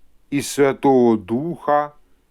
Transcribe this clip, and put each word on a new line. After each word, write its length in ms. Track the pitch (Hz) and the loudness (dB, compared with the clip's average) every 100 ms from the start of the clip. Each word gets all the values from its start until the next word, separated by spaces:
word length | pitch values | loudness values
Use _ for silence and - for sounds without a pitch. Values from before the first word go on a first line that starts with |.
| - _ _ | -20 _ _
і 120 | 143 | -8
Святого 760 | 123 - 139 123 139 131 120 110 | -6 0 0 2 2 4 4 2
Духа. 760 | 95 113 165 156 - 147 147 - _ _ _ | -2 -6 -6 -6 -2 -2 -2 -10 _ _ _